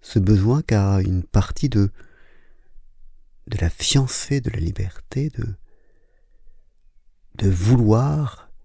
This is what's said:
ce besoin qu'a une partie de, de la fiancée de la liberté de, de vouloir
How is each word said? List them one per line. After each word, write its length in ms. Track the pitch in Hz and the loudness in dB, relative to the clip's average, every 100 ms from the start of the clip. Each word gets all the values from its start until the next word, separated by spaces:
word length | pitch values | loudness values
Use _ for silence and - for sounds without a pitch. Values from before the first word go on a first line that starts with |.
ce 180 | - 113 | -2 0
besoin 420 | 95 104 101 139 | 4 4 4 0
qu'a 380 | - 110 98 98 | 2 2 2 2
une 220 | 95 90 | 0 -2
partie 460 | 87 - - - 143 | 0 0 0 -2 -2
de, 220 | 110 98 - - - - - - - - - - - - - - - - | 2 0 -2 -20 -20 -20 -20 -20 -20 -20 -20 -20 -20 -20 -20 -20 -20 -10
de 100 | 113 | -4
la 120 | 87 | -2
fiancée 720 | - - 139 131 - - 139 | -2 0 0 0 -4 -4 -4
de 80 | 117 | -4
la 100 | 107 | -4
liberté 720 | 82 - 95 - - 131 151 | -4 -4 -6 -8 -8 -6 -6
de, 260 | - 113 95 - - _ _ _ _ _ - - - _ _ - - - _ _ - | -4 -8 -8 -16 -20 _ _ _ _ _ -20 -20 -20 _ _ -20 -20 -20 _ _ -2
de 140 | 101 | 0
vouloir 1000 | 90 95 123 107 110 139 151 143 - - - | 2 4 4 4 4 2 0 -4 -8 -20 -20